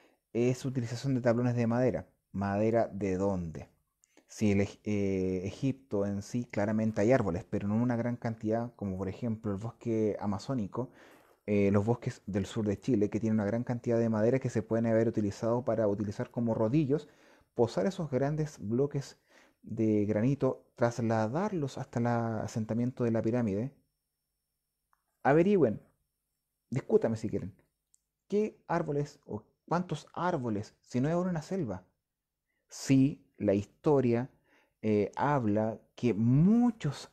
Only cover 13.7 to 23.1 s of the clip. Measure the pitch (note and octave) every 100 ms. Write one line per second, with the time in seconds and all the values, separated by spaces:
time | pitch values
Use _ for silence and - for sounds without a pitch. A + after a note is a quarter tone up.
13.7 | A#2+ B2 A#2 A#2 G#2+ A2+ C3 B2+ A#2 -
14.7 | A2+ A2+ A2+ A2+ A2 G#2 - A2+ B2 A#2+
15.7 | A2 G#2+ G2+ G2+ G2+ B2 B2+ A#2 A2 A2
16.7 | D3 C#3 D3+ - _ _ _ _ - A#2
17.7 | - G3 F3+ D#3 B2 C#3 D#3 D3 - G2+
18.7 | A#2 C#3+ C#3+ - - _ _ _ _ -
19.7 | A2 A2 G#2+ G#2 G#2 B2 C#3 C3 - -
20.7 | - A#2+ A#2 A2+ A2+ A2 D3 G#3 F#3 C3+
21.7 | - B2+ B2 A#2+ A#2 A#2 A2 G#2+ A#2 A2
22.7 | A2+ B2 - A#2+